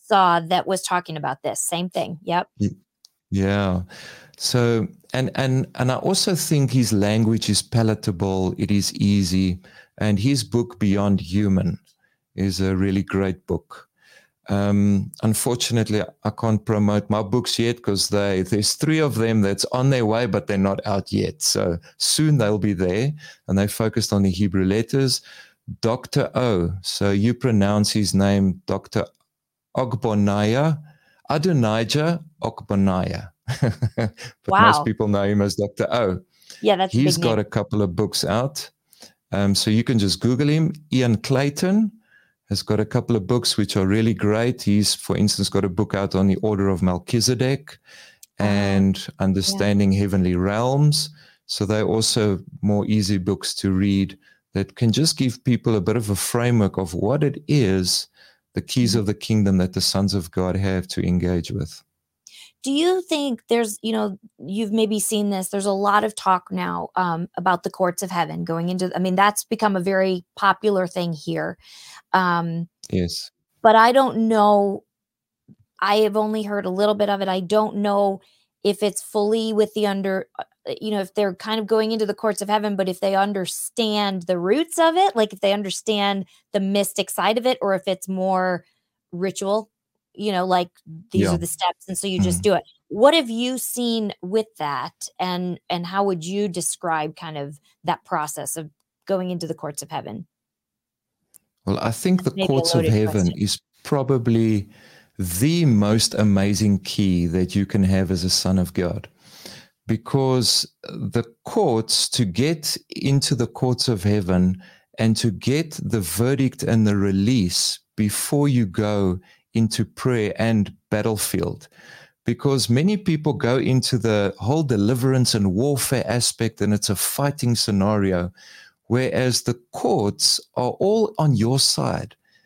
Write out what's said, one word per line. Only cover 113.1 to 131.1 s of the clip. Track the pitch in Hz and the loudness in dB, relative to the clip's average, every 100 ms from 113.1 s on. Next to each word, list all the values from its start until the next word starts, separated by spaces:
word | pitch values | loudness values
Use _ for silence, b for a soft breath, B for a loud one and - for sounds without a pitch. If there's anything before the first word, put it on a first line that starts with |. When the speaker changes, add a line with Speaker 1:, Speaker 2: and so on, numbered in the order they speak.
| 139 - 123 | 0 0 -2
Speaker 2:
the | 117 | -2
courts | - 127 123 - | -2 -2 0 -2
of | 107 | 0
heaven | 104 104 90 90 92 92 B B B - | 0 0 2 2 2 0 B B B -2
and | 113 110 | 0 2
to | 117 | 0
get | 92 - 143 165 - | -2 0 0 -2 -8
the | - 113 | -4 -2
verdict | 85 - 120 139 131 - | -2 0 0 2 0 -2
and | - 113 107 | 0 4 4
the | 101 | 4
release | 98 95 101 127 90 - - - _ - | 2 2 2 2 2 0 -2 -4 _ -4
before | 107 - - 147 143 | -2 -2 -2 0 2
you | 127 101 | 2 0
go | 87 104 104 98 90 b b b | 0 0 2 0 -2 b b b
into | 113 110 - 110 | 0 0 0 -4
prayer | - 131 120 107 - | -4 -2 0 0 0
and | 113 110 98 - _ | 0 0 0 -6 _
battlefield, | 107 113 107 - 90 85 - - B B B B B - | -2 0 -2 -2 -2 -4 -6 -14 B B B B B -4
because | 117 143 135 - | -2 0 0 2
many | 120 180 208 | 2 2 0
people | 208 156 151 | 0 -2 -2
go | 143 117 131 | 0 0 0
into | - 131 - 123 | 2 0 0 0
the | 113 107 101 - | 2 2 0 -2
whole | 101 151 | -2 0
deliverance | 147 110 101 127 131 131 120 | 0 2 2 2 2 2 2
and | 113 98 | 2 0
warfare | 92 139 135 - 127 - | 0 0 0 0 -2 0
aspect, | 120 - - 113 - | -2 -2 -2 -4 -2
and | 104 | 0
it's | 104 - | 0 0
a | 98 | -2
fighting | - - 143 143 123 117 | -4 -2 -2 -2 -2 0
scenario, | - 101 98 107 98 90 87 B B B B B - | 0 2 2 2 2 0 -2 B B B B B -2
whereas | 117 131 - 127 117 | 0 0 0 0 0
the | - 120 _ | -2 -6 _
courts | - 247 190 101 - - - - - | -6 -2 0 0 0 0 0 -4 -4
are | 123 | -4
all | - 190 220 214 | 0 0 2 0